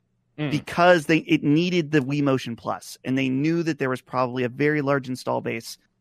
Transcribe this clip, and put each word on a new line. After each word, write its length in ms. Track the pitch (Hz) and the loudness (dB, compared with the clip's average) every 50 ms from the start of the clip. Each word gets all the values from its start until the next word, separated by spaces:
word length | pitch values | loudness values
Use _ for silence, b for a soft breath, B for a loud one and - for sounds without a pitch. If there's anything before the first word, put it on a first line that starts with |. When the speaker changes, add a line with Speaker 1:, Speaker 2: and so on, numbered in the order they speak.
| _ _ _ _ _ _ _ | _ _ _ _ _ _ _
Speaker 1:
Mm. 140 | - 151 143 | -6 -4 -2
Speaker 2:
because 560 | 147 143 - - - 175 175 180 180 170 143 | -2 -4 -4 -4 0 4 6 6 6 6 4
they, 120 | - 160 160 | 2 2 2
it 260 | - - 160 151 - | 2 2 0 2 4
needed 480 | 143 147 160 175 180 180 180 160 143 | 4 4 4 4 2 0 0 0 2
the 80 | 156 151 | 0 0
Wii 200 | 127 131 143 147 | 0 0 -2 0
Motion 360 | 143 139 131 127 - 123 113 | 2 2 0 0 -2 -6 -10
Plus, 420 | 107 - 120 101 90 - - - - - | -8 -6 -6 -6 -6 -10 -14 -18 -10 -4
and 120 | 120 131 | -2 -2
they 120 | 135 135 131 | 0 0 0
knew 340 | 127 135 147 160 165 170 | 0 0 0 0 0 0
that 160 | 165 160 151 - | -2 -2 -2 -2
there 100 | 139 131 | -2 -2
was 120 | 127 123 | -2 -4
probably 420 | - - - 127 131 120 123 131 | -6 -6 -2 -2 -2 -2 -2 -2
a 60 | 123 120 | -4 -4
very 340 | 123 135 143 147 151 151 | -2 0 0 0 0 0
large 260 | 139 135 143 139 131 127 | 0 0 0 0 -2 -4
install 320 | 127 123 - 123 123 123 | -8 -6 -4 -4 -4 -2
base 380 | 123 120 117 113 - - - - _ _ _ _ | -2 -4 -6 -6 -8 -12 -16 -18 _ _ _ _